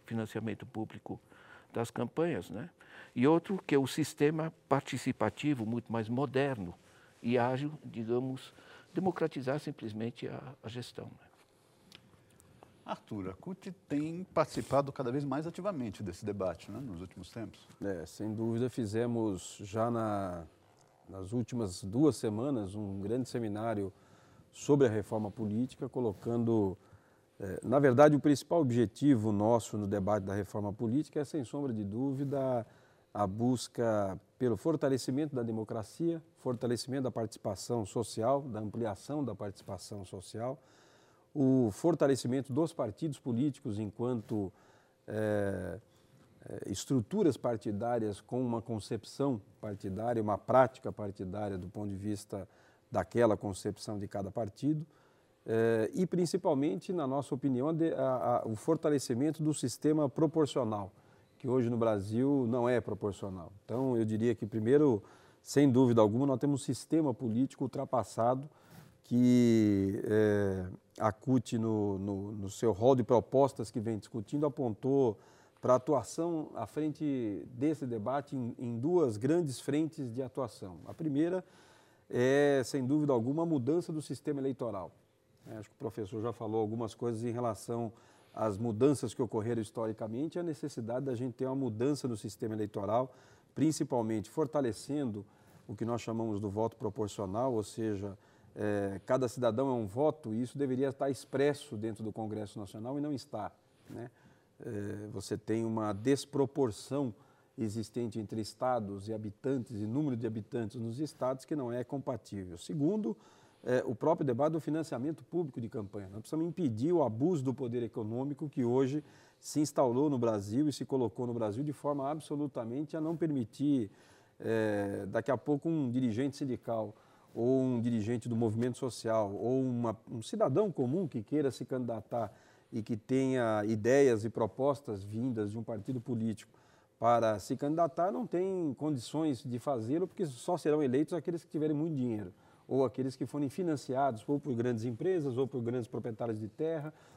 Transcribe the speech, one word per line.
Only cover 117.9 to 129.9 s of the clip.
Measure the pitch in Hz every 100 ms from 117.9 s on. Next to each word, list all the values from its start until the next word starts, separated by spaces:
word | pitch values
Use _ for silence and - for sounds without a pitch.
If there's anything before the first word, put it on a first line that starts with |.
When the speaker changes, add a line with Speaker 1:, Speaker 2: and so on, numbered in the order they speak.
| 135 107 117 135 143 151
Speaker 3:
que | 139
hoje | 120 127 131 147 - - - _
se | - 143
instaurou | 151 - 131 120 151
no | 131
Brasil | 117 107 98 117 151
e |
se | 135
colocou | 135 135 117 -
no | 120
Brasil | 117 110 107
de | 147
forma | 135 147 143 135
absolutamente | 156 - 147 147 135 113 127 151 165
a |
não | 156 160
permitir, | 165 139 110 - 143 139 101 - - - _ _
é, | 110 113 107 104 101 101 98
daqui | 113 107
a | 127
pouco | - 143 165
um | 160 127
dirigente | 123 127 104 139 -
sindical | 143 117 - 113 107 - - _ _
ou | 113 120 131
um | 131 120
dirigente | 120 117 104 120 123
do |
movimento | 113 117 110 123 120
social | 131 - 113 110 101
ou | 98 110 131
uma, | 131 120 117